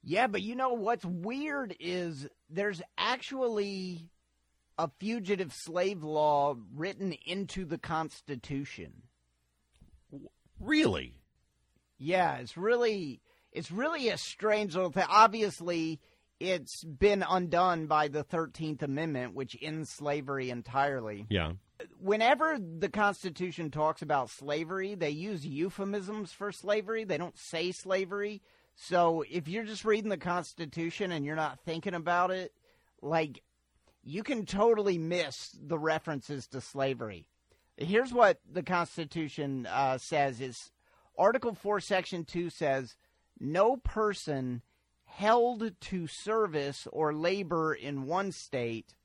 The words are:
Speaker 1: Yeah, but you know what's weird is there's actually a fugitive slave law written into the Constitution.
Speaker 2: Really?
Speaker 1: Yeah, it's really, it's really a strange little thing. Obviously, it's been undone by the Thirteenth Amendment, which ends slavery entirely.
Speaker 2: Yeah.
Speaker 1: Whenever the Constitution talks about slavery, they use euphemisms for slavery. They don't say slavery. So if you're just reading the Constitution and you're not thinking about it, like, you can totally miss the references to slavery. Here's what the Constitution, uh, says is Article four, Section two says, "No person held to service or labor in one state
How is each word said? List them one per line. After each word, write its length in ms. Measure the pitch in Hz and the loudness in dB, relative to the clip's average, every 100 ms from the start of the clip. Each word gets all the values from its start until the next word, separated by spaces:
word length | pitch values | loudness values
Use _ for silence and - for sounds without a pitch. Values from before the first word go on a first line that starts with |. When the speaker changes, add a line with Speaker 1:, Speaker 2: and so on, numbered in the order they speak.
Speaker 1:
Yeah, 240 | - 180 247 | 0 2 2
but 140 | 196 | 0
you 140 | 202 240 | -2 0
know 180 | 262 | 0
what's 300 | 240 202 233 | 0 0 0
weird 720 | 170 175 185 262 302 277 214 175 | -2 -4 -4 -4 -2 -4 -4 -6
is 480 | 165 180 170 147 139 _ _ | -4 -2 -4 -6 -10 _ _
there's 320 | 160 202 180 180 - | -4 -2 -4 -10 -2
actually 1080 | 208 247 - 269 247 214 202 196 185 170 165 _ _ _ _ _ _ - | 0 0 -4 -2 0 0 -2 -4 -6 -8 -14 _ _ _ _ _ _ -4
a 120 | 160 _ | -4 _
fugitive 520 | 202 233 185 202 175 | -4 -4 0 0 -2
slave 500 | - - 165 190 190 | -6 -4 0 2 0
law 520 | 151 151 151 147 143 127 104 131 | -2 4 6 6 4 2 -8 -6
written 380 | 175 185 196 160 - | -6 -2 -4 -4 -6
into 400 | 185 196 190 185 | -4 -4 -6 -6
the 140 | 165 | -6
Constitution. 1200 | - 160 156 - - 135 - 139 143 - 78 - - _ _ _ _ _ _ _ - - _ - - _ _ - | -2 -2 -2 -8 -10 -10 -6 -6 -6 -10 -14 -16 -20 _ _ _ _ _ _ _ -20 -20 _ -18 -18 _ _ -10
Speaker 2:
Really? 560 | 196 302 294 85 64 - _ _ _ _ _ _ _ _ | 2 6 6 4 -4 -14 _ _ _ _ _ _ _ _
Speaker 1:
Yeah, 400 | 139 185 165 131 | 0 4 4 0
it's 200 | 123 165 | -8 -4
really, 640 | 202 240 240 208 156 117 _ _ _ | 0 2 2 0 -6 -10 _ _ _
it's 200 | - 139 | -10 -8
really 380 | 180 294 330 240 | -2 -2 0 0
a 80 | - | -2
strange 580 | - - 214 214 208 165 | -6 -2 2 2 2 0
little 160 | 185 | 0
thing. 140 | 165 180 | 0 6
Obviously, 920 | 202 220 220 208 - 170 170 160 156 _ _ _ _ | 10 8 8 -2 -2 -2 0 -2 -4 _ _ _ _
it's 440 | 180 180 127 - | -2 -2 -2 -12
been 400 | 165 135 202 202 160 | -12 4 6 6 4
undone 580 | 185 175 170 175 170 156 | 2 4 4 6 4 4
by 220 | 151 151 | 4 4
the 160 | 143 | 0
Thirteenth 580 | 139 170 160 - 160 151 | -2 -2 -2 -4 -6 -4
Amendment, 540 | 147 135 165 135 123 104 | -2 -2 -2 -2 -4 -6
which 220 | 127 - | -8 -8
ends 300 | 151 156 151 | -8 -6 -8
slavery 580 | - 147 147 135 139 127 | -6 -2 -2 -2 -4 -4
entirely. 800 | 120 117 131 143 135 110 104 107 | -6 -4 0 2 0 -4 -8 -2
Speaker 2:
Yeah. 240 | 98 80 90 _ _ - - | 0 0 -4 _ _ -20 -8
Speaker 1:
Whenever 580 | 190 214 226 277 311 294 | 0 4 4 4 2 0
the 300 | 175 165 196 | -4 -4 -4
Constitution 800 | 208 202 190 190 143 180 165 160 | 2 2 2 -8 -4 -6 -4 -6
talks 300 | 151 151 156 | 0 0 0
about 280 | 156 147 120 | 0 0 0
slavery, 680 | - 139 151 160 190 190 208 | -8 -4 -2 -2 -4 -4 -2
they 140 | 156 | -2
use 340 | 147 190 190 143 | -2 -4 -6 -6
euphemisms 840 | 135 185 - 196 202 185 214 190 | -2 -2 -2 -4 -4 -4 -8 -8
for 200 | - 202 | -8 -8
slavery. 520 | - 190 214 196 226 | -6 0 0 0 -4
They 140 | 214 151 | -2 -2
don't 200 | 175 - | -4 -8
say 340 | - 165 175 | -8 -4 -4
slavery. 720 | 180 185 190 190 202 202 208 _ _ _ _ | -4 -2 0 0 -4 -6 -8 _ _ _ _
So 480 | - 175 170 165 143 | 0 4 6 4 -2
if 180 | 160 147 | -4 -4
you're 160 | 202 | -4
just 200 | 214 208 220 | -4 -4 2
reading 240 | 214 214 | 2 2
the 80 | 185 | -2
Constitution 960 | 180 180 180 - 160 170 170 - 196 | 0 -2 -4 -10 -8 -4 -4 -2 -4
and 140 | 165 143 | -2 -2
you're 100 | 156 | -2
not 240 | 151 127 - | -2 -4 -6
thinking 280 | 165 196 180 | -6 -4 -4
about 360 | 160 175 180 | 0 2 2
it, 220 | 185 180 _ _ _ _ _ | 0 -6 _ _ _ _ _
like, 400 | 143 160 160 123 _ _ _ _ _ _ | -2 0 0 -6 _ _ _ _ _ _
you 200 | - 170 | -10 -8
can 220 | 226 247 190 | -4 -4 -2
totally 520 | 196 233 220 202 180 | 4 6 6 4 2
miss 380 | 160 175 170 - - - | 0 0 0 -4 -14 -16
the 180 | 143 160 | -6 -2
references 680 | 156 156 - 143 - 143 - | 2 0 0 -6 -4 -10 -8
to 140 | 135 | -10
slavery. 680 | - 139 135 127 110 92 - _ _ _ _ - | -8 -2 0 0 -6 -10 -16 _ _ _ _ -8
Here's 360 | 160 214 254 | 2 2 4
what 260 | 240 214 170 - | 8 8 8 -2
the 120 | 160 | -8
Constitution, 1040 | 170 180 170 - 156 170 156 - 143 135 110 | 0 0 0 -4 -8 -6 -6 -4 -4 -4 -2
uh, 300 | 104 135 131 | 2 2 0
says 420 | - 151 139 120 | 0 2 2 0
is 320 | 131 117 - _ _ _ _ - | -8 -10 -16 _ _ _ _ 4
Article 360 | 196 240 240 196 | 4 6 -2 -4
four, 240 | 202 208 | -2 -2
Section 460 | - 185 175 175 165 | 2 0 0 -6 -4
two 240 | 175 170 | -4 -4
says, 460 | - 151 135 123 - _ _ _ - | 0 2 2 -2 -14 _ _ _ -10
"No 360 | 135 165 214 262 | -2 4 4 4
person 840 | - 220 214 190 - 139 127 123 _ _ _ _ _ | -2 0 0 0 -4 -4 -2 -6 _ _ _ _ _
held 680 | - 208 240 240 226 220 180 | -2 4 6 6 2 -6 -6
to 260 | - 185 160 | -6 -4 -4
service 800 | - 202 220 214 151 139 135 - | -8 -2 0 2 0 -2 -6 -8
or 220 | - 156 | -2 0
labor 600 | 151 170 190 180 170 160 | 2 0 0 0 0 0
in 320 | 151 135 143 135 | -2 -4 -6 -2
one 260 | 175 196 | -2 -2
state 640 | - - 135 120 113 - _ | -6 -6 -4 -2 -4 -10 _